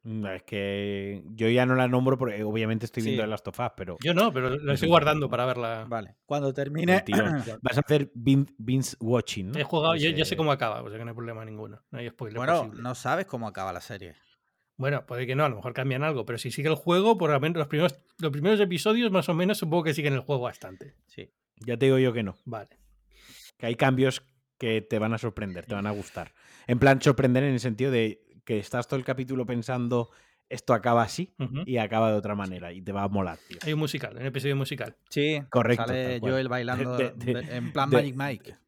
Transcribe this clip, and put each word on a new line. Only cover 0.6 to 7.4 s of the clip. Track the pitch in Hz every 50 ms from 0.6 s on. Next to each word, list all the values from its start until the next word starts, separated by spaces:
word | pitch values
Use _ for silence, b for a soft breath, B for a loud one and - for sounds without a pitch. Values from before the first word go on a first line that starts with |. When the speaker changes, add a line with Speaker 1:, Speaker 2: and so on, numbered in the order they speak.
| 98 101 98 101 101 101 101 98 98 101 101 98 - -
Speaker 1:
yo | 110 110 113 113
ya | 120 123 127
no | 127 127
la | 127 127 123
nombro | 127 127 127 131 135
porque | 123 131 120 104 104 107
obviamente | 107 107 113 110 110 113 110 117
estoy | 113 - 127
viendo | 110 117 135 123
Speaker 2:
Sí. | 110
Speaker 1:
The | 107
Last | 110 - - 101
of | - -
Us, | 123 117 -
pero | - 98 87 87 80
Speaker 3:
Yo | - 156 175
no, | 175 214 233
pero | 151 131 127 127
la | 123 147 147 143 139
Speaker 1:
es |
Speaker 3:
estoy | 135 -
Speaker 1:
un | 160
Speaker 3:
guardando | 170 165 143 151 151 151 143
Speaker 1:
poco | 127
Speaker 3:
para | 117 120 123
verla. | 127 127 123 117 113 117 113 110 113
Speaker 2:
Vale, | 117 113 104 95 - _ _
cuando | _ 143 147 143 139 131
termine | 143 139 139 147 156 170 175
Speaker 1:
del | 185 196 -
tirón. | - 208 208 214 196 160
Speaker 2:
<clears throat> | 147